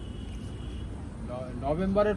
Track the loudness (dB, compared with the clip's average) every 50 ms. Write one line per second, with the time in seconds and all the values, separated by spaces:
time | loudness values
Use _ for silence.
0 | -8 -8 -8 -8 -8 -6 -8 -8 -6 -8 -8 -6 -6 -6 -6 -6 -6 -6 -6 -8
1 | -8 -8 -8 -8 -6 -6 -6 -6 -6 -6 -6 -2 0 2 4 4 4 4 6 6
2 | 6 6 4